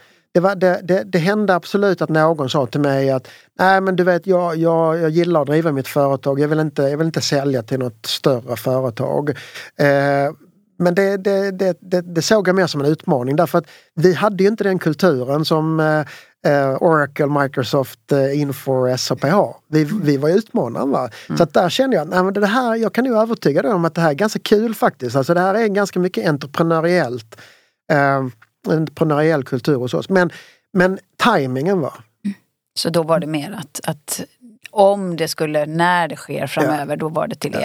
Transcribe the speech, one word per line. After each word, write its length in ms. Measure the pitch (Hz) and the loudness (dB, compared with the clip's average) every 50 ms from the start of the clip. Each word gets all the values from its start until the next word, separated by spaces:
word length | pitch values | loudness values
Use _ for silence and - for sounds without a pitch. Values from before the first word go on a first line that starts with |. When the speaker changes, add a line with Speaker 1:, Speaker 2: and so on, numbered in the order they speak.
| _ _ _ _ _ _ - | _ _ _ _ _ _ 0
Speaker 1:
Det 60 | 175 | 2
var, 160 | 170 196 202 | 2 2 0
det, 240 | 185 185 185 180 196 190 | 0 0 0 0 0 0
det, 200 | 165 180 190 220 | -2 -2 -2 0
det 160 | 202 185 180 | -2 -2 0
hände 360 | 156 190 208 214 214 196 190 | 0 0 0 0 2 2 0
absolut 460 | 170 - - - 202 202 202 185 - | 0 0 -2 -2 0 2 0 0 0
att 80 | 165 147 | -2 0
någon 400 | 160 160 156 160 170 151 143 127 | 2 2 4 4 2 0 -2 -2
sa 160 | - 156 135 | 0 -2 -2
till 160 | 120 - 143 | -2 -2 -2
mig 280 | 147 143 139 135 135 135 | 0 0 0 0 0 0
att, 180 | 135 131 131 - - - _ _ _ - | 0 -2 -4 -8 -16 -20 _ _ _ 0
"Nej, 220 | 180 185 190 190 | 2 4 4 4
men 140 | 190 190 185 | 2 2 0
du 80 | 175 180 | 2 2
vet, 240 | 185 180 170 165 190 | 2 2 0 0 0
jag, 280 | 185 175 180 175 165 165 | 0 2 2 0 -2 0
jag, 420 | 165 165 165 165 165 160 160 170 | 2 2 2 4 2 2 0 0
jag 100 | 170 156 | 0 0
gillar 320 | 156 170 175 175 170 160 | 2 2 2 2 2 0
att 60 | 143 131 | 2 2
driva 240 | 147 160 165 170 | 2 2 2 0
mitt 160 | 147 135 127 - | 0 -2 -4 -2
företag. 520 | - 147 143 139 139 135 - 143 139 139 | 0 0 2 2 0 0 0 -2 0 0
Jag 80 | 147 147 | 0 0
vill 120 | 156 156 | 0 0
inte, 220 | 160 156 143 - 143 | 0 -2 -2 -2 0
jag 140 | 139 143 147 | 0 0 0
vill 100 | 160 165 | -2 -2
inte 140 | 156 156 | -2 -4
sälja 420 | 123 - - 143 135 143 135 127 110 | -4 -2 -2 -2 0 0 -2 -2 -2
till 160 | 113 139 131 | -4 -4 -4
något 260 | 127 123 113 - - | -4 -6 -8 -10 -10
större 500 | - - - - 156 135 120 123 131 120 | -10 -8 -2 0 0 0 0 -2 -6 -8
företag." 760 | 113 - 131 127 131 131 127 110 - 131 - 147 147 147 147 135 - - - - - - - - - | -6 -4 -2 -2 0 -2 -4 -4 -4 -4 -2 -2 -2 -2 -2 -4 -6 -10 -16 -18 -18 -18 -14 -4 0
Eh, 540 | 151 143 139 143 139 143 139 139 139 143 156 - - _ _ _ _ _ _ - | 2 2 4 2 2 2 0 0 0 -2 -4 -8 -14 _ _ _ _ _ _ -2
men 160 | 180 175 175 | 0 2 2
det, 220 | 185 196 196 202 196 | 2 2 0 0 -2
det, 340 | 190 202 196 196 196 196 | -2 0 0 0 -2 -2
det, 260 | 190 185 196 185 175 - | -4 -2 -2 -2 -2 -4
det, 200 | - 185 180 180 | -4 -4 -2 -2
det 200 | 170 180 175 165 | -2 -2 -4 -4
såg 260 | 156 - 220 214 190 180 | 0 2 2 2 2 2
jag 80 | 180 | 2
mer 120 | 190 185 156 | 2 0 0
som 140 | - 147 | -2 -2
en 60 | 139 147 | 0 0
utmaning, 480 | 156 151 - - 160 127 120 131 139 | 0 0 0 0 0 0 0 0 2
därför 220 | 156 175 156 - 170 | 2 2 2 2 0
att 80 | 165 - - - _ _ _ | -2 -2 -8 -20 _ _ _
vi 200 | - 151 185 175 | 2 2 2 4
hade 300 | 135 196 214 208 175 190 | 4 0 0 0 2 2
ju 60 | 202 | 2
inte 140 | 226 220 202 | 2 0 0
den 160 | 196 190 175 | -2 -2 0
kulturen 680 | - 165 151 - - 180 151 127 123 123 139 151 160 | 0 -2 0 2 2 2 2 2 0 -2 -2 -2 0
som, 340 | - 165 160 156 160 160 156 | 0 0 0 0 0 0 0
eh, 720 | 156 156 156 151 147 - - - - _ _ _ - 170 143 | 2 2 0 0 -2 -4 -10 -18 -20 _ _ _ 0 0 2
eh, 300 | 143 139 135 131 - - | 2 2 0 0 0 2
Oracle, 440 | 180 160 151 143 143 147 - 151 139 | 2 4 4 2 0 -2 -2 -2 0
Microsoft, 840 | 147 143 143 135 - - 127 - - 143 131 - - - _ - | 2 0 0 0 0 -2 -2 0 0 0 -2 -2 -6 -16 _ -2
eh, 280 | 151 139 135 135 139 147 | 0 2 2 0 0 -2
Infor 380 | 147 143 139 - - 139 131 131 | -2 -2 -4 -6 -4 -2 0 0
och 80 | 127 123 | 0 0
S 220 | 127 123 - - | 0 -2 -2 -4
A 40 | - 113 | -4 -2
P 80 | - 135 | 0 2
har. 260 | 175 208 170 120 123 - _ _ | 2 2 2 0 -4 -10 _ _
Vi, 160 | 151 156 156 | 0 0 0
vi 340 | 147 185 220 165 143 147 135 | 0 -2 -2 0 0 0 2
var 120 | 139 151 | 2 2
ju 60 | 175 | 2
utmanaren, 560 | 208 220 - - 233 151 117 120 143 120 139 | 2 0 -2 -2 -2 -2 -2 -4 -4 -2 -2
va? 180 | 254 - 131 120 - - - - | -2 -2 -2 -4 -8 -14 -10 -4
Speaker 2:
Mm. 80 | - 151 | 0 2
Speaker 1:
Så 60 | 170 | 2
att 100 | 156 - | 2 2
där 160 | - 190 170 | 2 0 2
kände 260 | - - 262 269 247 | 0 0 0 2 2
jag, 120 | 180 147 160 | 0 0 0
"Nej, 140 | 185 180 185 | 0 0 0
men 100 | 190 196 | 2 0
det 140 | 202 208 190 | 0 0 2
här, 280 | 208 262 254 240 226 | 2 0 0 0 0
jag 180 | 226 226 202 - | 0 -2 -2 0
kan 120 | - 240 | 0 0
ju 120 | 269 240 214 | 2 2 2
övertyga 440 | 220 226 233 - - 151 139 160 | 2 0 -2 0 0 0 0 2
dig 100 | 226 269 | 0 0
om 140 | 220 180 170 | 0 0 0
att 100 | 165 - | -2 -2
det 60 | - | 0
här 80 | 170 160 | 0 0
är 40 | 143 | 2
ganska 260 | 139 202 214 - 196 | 0 0 -2 -2 -4
kul 360 | - - 220 208 220 233 220 | 0 2 2 2 2 0 -2
faktiskt." 400 | - - 214 - - 127 123 110 | 0 -2 -2 -2 -2 -6 -2 -2
Alltså, 180 | 139 131 123 170 | 0 0 2 2
det 80 | 175 | 2
här 140 | 180 190 190 | 2 2 2
är 120 | 220 233 214 | 0 0 0
ganska 320 | 190 196 202 185 - 185 | 0 0 -2 -2 0 -2
mycket 300 | 180 185 - - 214 185 | -2 -2 -2 -2 -2 0
entreprenöriellt, 1080 | 147 139 156 131 - - 170 165 165 165 156 170 180 180 156 120 120 123 110 - - - - - - _ _ _ _ _ _ - | -2 -2 -4 -6 -2 -2 0 2 2 2 2 2 2 2 0 -2 -4 -8 -10 -14 -20 -20 -20 -20 -20 _ _ _ _ _ _ -2
eh, 340 | 160 143 139 139 139 135 135 127 - _ _ _ _ _ - 202 | 0 2 2 2 2 0 -2 -4 -8 _ _ _ _ _ -4 -2
entreprenöriell 760 | 170 160 160 143 - - 170 160 147 143 151 160 165 151 127 | 0 0 0 -2 -2 -2 0 2 2 2 2 2 2 0 -2
kultur 320 | - - 123 - - 151 | -4 -6 -4 0 0 0
hos 180 | 123 123 123 - | 0 -2 -2 -4
oss. 160 | 156 - - | -4 -4 0
Men, 200 | 190 185 180 170 - - - - _ _ _ _ - | 2 2 2 2 0 -6 -16 -20 _ _ _ _ 0
men 260 | 196 180 185 190 196 - _ _ - | 2 2 2 0 -2 -8 _ _ -2
tajmingen 600 | - 247 220 175 139 131 127 131 139 180 202 185 | 0 2 2 2 0 0 -2 -2 0 0 0 0
var. 120 | 143 - - - - _ _ _ - 202 196 - _ _ _ _ _ _ _ - | -2 -4 -6 -12 -18 _ _ _ -10 -10 -10 -10 _ _ _ _ _ _ _ -6
Speaker 2:
Så 120 | - - | -4 -2
då 140 | 165 170 160 | 0 -2 0
var 160 | 156 165 156 | 2 0 0
det 80 | 147 147 | 0 -2
mer 320 | 156 151 143 151 - - | -4 -6 -6 -8 -10 -12
att, 280 | 147 - - - - - | -14 -12 -14 -10 -8 -8
att 320 | 151 - _ - - - 185 - _ _ 254 240 214 _ _ - | -8 -10 _ -10 -10 -10 -10 -14 _ _ -20 -20 -20 _ _ -6
om 440 | - 214 196 196 202 202 196 185 170 | 0 2 4 4 4 2 -2 -4 -4
det 120 | 160 165 151 | -4 -4 -6
skulle, 380 | - - 165 156 151 151 147 | -4 -4 -6 -4 -2 -2 -4
när 420 | 151 156 165 170 175 180 175 170 156 | -2 -2 0 0 2 2 0 0 -2
det 80 | 151 | -4
sker 320 | - - - 143 143 143 135 | -10 -12 -10 -8 -6 -6 -6
framöver, 460 | - - 151 147 151 147 143 135 147 | -4 -2 -2 -2 -2 -4 -4 -6 -6
Speaker 1:
Ja. 20 | |
Speaker 2:
då 140 | 151 160 156 | -6 -6 -4
var 180 | 160 156 156 - | -4 -4 -4 -4
det 80 | - | -6
till 180 | - - 147 - | -6 -8 -6 -4
Speaker 1:
Ja. 60 | - 143 | -4 -4